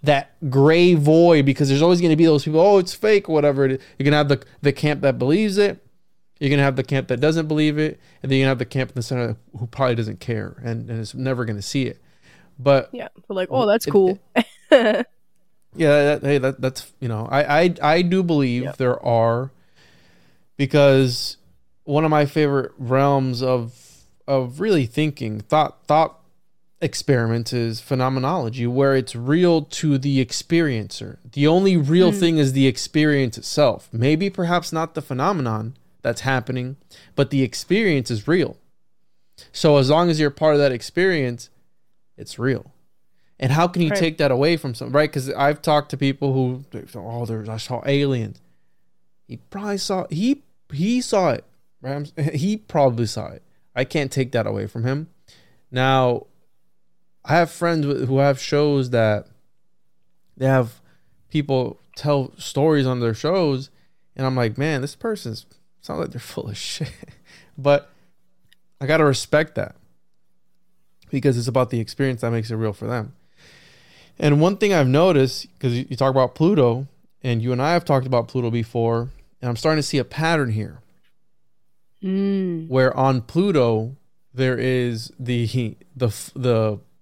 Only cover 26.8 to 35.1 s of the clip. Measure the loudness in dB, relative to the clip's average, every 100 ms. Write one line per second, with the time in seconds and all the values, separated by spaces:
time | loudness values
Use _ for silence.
26.8 | -6 -4 0 0 2 -2 -4 -4 -4 -6
27.8 | -6 -2 -2 -2 -2 -2 -4 -4 -2 2
28.8 | 2 2 -2 -6 0 2 4 2 0 -4
29.8 | 0 0 0 0 -2 -6 -2 0 0 -2
30.8 | -6 -12 -14 -16 -10 0 4 4 4 4
31.8 | 4 4 4 4 2 2 2 2 2 0
32.8 | -2 0 2 2 0 -4 -6 0 2 0
33.8 | -6 -2 0 2 -2 -2 -2 -2 -2 -6
34.8 | -6 -8 -8